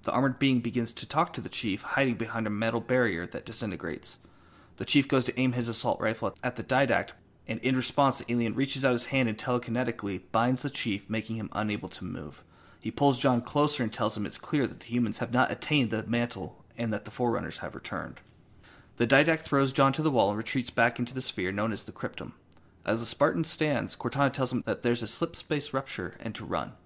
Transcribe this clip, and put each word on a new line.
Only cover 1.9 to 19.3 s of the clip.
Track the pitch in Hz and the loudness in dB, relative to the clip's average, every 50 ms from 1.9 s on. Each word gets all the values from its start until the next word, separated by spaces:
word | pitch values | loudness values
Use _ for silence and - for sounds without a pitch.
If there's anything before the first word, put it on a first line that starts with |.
| - - 139 131 120 | 0 2 2 2 0
behind | 95 117 107 - 117 113 | -2 -4 -4 -2 -4 -2
a | 110 | -2
metal | 104 104 113 113 113 120 | -2 0 0 0 0 -2
barrier | 117 - 123 127 123 113 90 82 87 | 0 2 2 2 2 2 0 -2 -6
that | - - - - | -6 -6 -8 -8
disintegrates. | - 110 - 120 104 92 82 - 85 76 - - - - - - - - - - - - - - - - | -6 -8 -6 -4 -4 -6 -4 -4 -6 -6 -6 -8 -14 -16 -16 -18 -20 -20 -20 -20 -20 -20 -20 -20 -20 -10
The | - - | -8 -2
Chief | - - 147 131 - | 2 4 4 4 4
goes | - 135 123 | 2 2 2
to | - - - | 0 0 0
aim | 127 127 120 | 0 2 2
his | 123 120 117 | 0 -2 -2
assault | 113 - - 127 - - | -2 -2 0 0 0 0
rifle | - 107 113 - - 98 95 - - | 0 -2 -2 0 -4 -4 -4 -2 -6
at | 123 120 | -6 -4
the | - 107 | -4 -4
Didact, | - 131 131 139 123 110 90 92 - - - - - _ _ - | 0 2 2 4 4 2 0 0 -2 -10 -20 -20 -20 _ _ -10
and | - 113 107 | -8 -8 -2
in | - 127 131 | 0 0 0
response, | 127 123 - - - 139 135 127 - | 2 0 0 2 4 4 4 4 0
the | - - | -4 -2
alien | 117 120 117 113 107 | 0 0 0 0 0
reaches | 117 135 131 - 135 131 | 0 0 0 0 2 2
out | 135 123 | 2 2
his | 117 - | 2 0
hand | - - 135 127 117 | 0 0 2 2 2
and | 107 107 | 0 -2
telekinetically | - - 123 120 - - 113 120 127 120 117 - - 101 98 90 - - - | -2 0 0 0 0 0 0 0 0 0 -2 -2 -2 -2 -2 -2 -6 0 2
binds | 110 117 123 131 127 - | 2 4 4 2 0 -2
the | 143 | -4
Chief, | - - - 117 101 101 - - | -2 -2 0 0 0 -2 -2 -4
making | 110 113 104 - 110 | -4 -4 -2 -4 -6
him | 113 107 - - | -6 -6 -6 -4
unable | - 107 107 104 101 - 90 | -2 0 0 -2 -2 -4 -6
to | - - 92 | -10 -8 -8
move. | 90 92 87 76 76 71 - - _ - - - - - - | -6 -6 -6 -8 -10 -12 -14 -20 _ -20 -20 -20 -20 -20 -8
He | - 113 | -8 -8
pulls | 110 - 143 143 135 120 | -2 2 4 4 4 4
John | - 139 123 120 | 4 4 4 2
closer | 117 - - 143 147 151 - - 127 | 0 0 0 2 2 2 2 0 -2
and | 107 - | -2 0
tells | - 117 110 - | 0 -2 0 0
him | 107 104 | -2 -4
it's | 90 - | -4 -6
clear | - - - - 147 131 | -8 -8 -2 0 0 0
that | - - - | 0 -2 -8
the | - | -10
humans | - 113 123 120 110 104 - | -4 0 0 0 0 0 -4
have | - 120 120 | -4 -2 2
not | 123 127 - | 2 2 2
attained | - - - - 151 147 127 107 | 0 -4 -4 0 2 2 2 2
the | 110 110 110 | 0 -2 -2
mantle | 95 120 120 120 120 - 98 90 78 - - - _ - | 0 0 0 0 -2 -4 -6 -8 -8 -10 -14 -20 _ -8
and | - 120 113 107 | -4 -2 -2 -2
that | 101 - | -4 -4
the | - | -8
Forerunners | - - 127 120 117 101 - 80 - - | -4 0 0 2 2 0 -2 -4 -8 -8
have | - 78 - | -8 -8 -8
returned. | - - - - 87 - 69 - - - - - - - - - - - - - - - - - | -8 -10 -6 -6 -6 -6 -6 -10 -14 -18 -20 -20 -20 -20 -20 -20 -20 -20 -20 -20 -20 -20 -20 0
The | - 120 | 0 2
Didact | 110 131 135 151 151 | 6 6 6 6 6